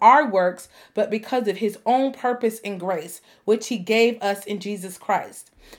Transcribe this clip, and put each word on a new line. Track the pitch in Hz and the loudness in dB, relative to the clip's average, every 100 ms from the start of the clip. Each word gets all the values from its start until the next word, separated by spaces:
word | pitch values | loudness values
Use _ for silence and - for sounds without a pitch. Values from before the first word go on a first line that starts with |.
our | 214 269 285 | 6 8 6
works, | 190 180 180 - - - | 2 0 -2 -10 -20 -8
but | - 208 | -4 -2
because | 214 220 254 208 | -4 -4 -2 -2
of | 190 | -2
his | 220 214 - | -4 -4 0
own | 254 269 | 2 0
purpose | 262 247 247 226 220 | -2 -4 -2 -2 -4
and | 202 190 | -8 -8
grace, | 180 175 170 - _ _ - | -6 -6 -6 -16 _ _ -2
which | 220 - | -2 -2
he | 226 | -6
gave | 180 220 233 233 | 0 2 2 2
us | 202 202 - | -4 -4 -6
in | 208 | -8
Jesus | 202 202 185 - | -8 -10 -10 -10
Christ | - 185 - - - _ - | -2 -2 -2 -14 -20 _ -20